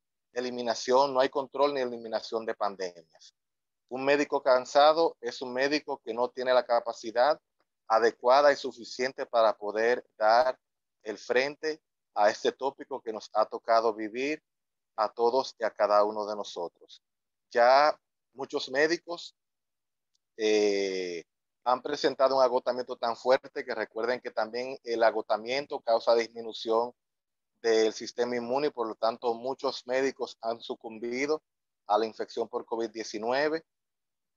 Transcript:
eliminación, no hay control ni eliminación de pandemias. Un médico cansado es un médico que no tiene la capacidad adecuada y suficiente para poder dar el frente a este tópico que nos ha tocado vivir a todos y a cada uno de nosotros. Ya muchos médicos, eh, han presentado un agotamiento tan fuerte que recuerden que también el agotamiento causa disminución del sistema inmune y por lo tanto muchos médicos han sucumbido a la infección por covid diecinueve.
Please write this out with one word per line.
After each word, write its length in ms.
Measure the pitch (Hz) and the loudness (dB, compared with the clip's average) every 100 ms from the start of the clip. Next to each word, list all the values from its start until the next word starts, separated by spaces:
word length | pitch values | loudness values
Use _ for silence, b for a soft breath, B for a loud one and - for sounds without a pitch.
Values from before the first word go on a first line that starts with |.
| _ _ _ | _ _ _
eliminación, 840 | 123 123 123 120 110 - 127 139 | -8 -6 -4 -4 -4 2 4 4
no 60 | 127 | 2
hay 100 | 135 | 0
control 420 | 147 131 135 143 | -2 -6 -2 0
ni 80 | 139 | 0
eliminación 640 | 123 117 113 107 - 113 | -4 -6 -6 -8 -4 -6
de 100 | 113 | -6
pandemias. 800 | 110 104 95 92 85 82 _ - _ _ _ _ _ _ | -4 -6 -6 -10 -10 _ _ -20 _ _ _ _ _ _
Un 160 | 127 | -4
médico 380 | 135 147 143 143 | 0 2 2 -2
cansado 760 | 139 127 127 143 151 156 165 - | 2 2 2 4 6 4 0 -2
es 200 | 120 - | -10 -10
un 120 | 131 | -6
médico 480 | 123 139 147 143 139 | -2 0 -2 -4 -10
que 80 | 117 | -8
no 160 | 113 123 | -4 -4
tiene 240 | 131 127 | -2 0
la 140 | 127 120 | 2 2
capacidad 760 | 120 117 - 113 113 139 160 _ _ _ _ - | 0 -2 -8 -4 0 2 0 _ _ _ _ 0
adecuada 640 | 110 113 - 123 135 147 | 2 2 2 4 6 6
y 40 | 139 | 4
suficiente 680 | 131 117 107 - 131 139 | -2 -10 -12 -6 -6 -6
para 320 | 131 117 110 - | -2 2 2 2
poder 500 | 104 104 117 123 - - | -2 0 2 0 -4 0
dar 400 | 107 120 127 - _ _ _ _ | 4 4 4 -2 _ _ _ _
el 140 | 107 104 | -12 -10
frente 640 | - 123 139 - 156 156 _ _ _ | -2 0 0 -2 -6 -6 _ _ _
a 140 | 104 104 | 2 2
este 240 | 113 127 | 2 -2
tópico 480 | - 135 - 143 131 | -2 -4 -6 -10 -10
que 120 | 117 | -8
nos 180 | 107 - | -10 -4
ha 140 | 107 107 | -2 -2
tocado 480 | 117 - 113 113 | -2 2 2 2
vivir 480 | 107 110 117 139 156 _ _ _ _ _ - | 0 -6 -4 -4 -6 _ _ _ _ _ -4
a 140 | 107 | -4
todos 440 | - 117 131 127 - | 0 0 2 -2 -4
y 60 | |
a 60 | 107 | -6
cada 340 | - 101 104 | 0 4 4
uno 220 | 104 107 104 | 4 0 -6
de 100 | 104 | -8
nosotros. 640 | 98 92 85 - - - _ _ _ _ _ | -10 -10 -10 -12 -20 -20 _ _ _ _ _
Ya 480 | 120 120 135 151 - _ _ _ | 4 6 6 4 0 _ _ _
muchos 360 | 120 135 143 - | -14 -8 -8 -4
médicos, 640 | 131 156 170 - 170 - _ _ _ _ _ _ _ _ _ _ - | 0 2 0 -6 -12 -14 _ _ _ _ _ _ _ _ _ _ -4
eh, 880 | 107 107 104 101 98 92 90 85 - _ _ _ | 2 4 2 2 -2 -4 -6 -8 -14 _ _ _
han 180 | 123 127 | -2 -2
presentado 540 | 147 143 151 135 131 135 | -2 -2 -2 2 2 4
un 60 | |
agotamiento 540 | 127 123 127 123 123 127 | 4 2 -2 -4 -6 -6
tan 200 | 120 110 | -6 -2
fuerte 480 | 127 131 - 147 | 2 2 0 -10
que 100 | 127 | -8
recuerden 460 | 110 107 110 117 123 | -6 -6 -4 -4 -4
que 100 | 123 | -6
también 480 | - 110 120 127 139 | -6 -6 -6 -8 -10
el 200 | 120 117 | -6 0
agotamiento 800 | 113 107 - 107 113 135 147 139 | 2 2 -2 -4 -2 -4 -4 -6
causa 340 | - 113 123 | 0 2 4
disminución 800 | 117 113 117 113 - 117 113 123 - _ _ _ _ _ _ | 2 0 -6 -12 -8 0 0 0 -6 _ _ _ _ _ _
del 320 | 117 110 110 | 2 4 2
sistema 440 | - 117 - 120 123 | 0 -8 -4 -4 -4
inmune 320 | 117 135 147 | -2 -2 -2
y 20 | |
por 180 | 123 113 | -4 -6
lo 60 | - | -2
tanto 380 | 113 120 123 | -2 -2 -4
muchos 520 | 117 127 127 139 - 123 | -4 -6 -6 -6 -6 -4
médicos 500 | 131 135 - 117 - | -2 -2 -2 -8 -6
han 200 | 113 117 | -8 -6
sucumbido 840 | - - 120 110 120 123 143 156 _ _ _ _ - | -8 -12 -12 -10 -8 -4 -4 -4 _ _ _ _ 0
a 120 | 104 | 0
la 80 | 110 | 0
infección 420 | - 104 120 113 | -6 -8 -6 -6
por 160 | 117 | -8
covid 260 | 110 113 113 | -6 -6 -4
diecinueve. 760 | 113 107 107 113 131 147 160 - _ _ _ _ _ _ | -6 -10 -6 -4 -2 -2 -4 -8 _ _ _ _ _ _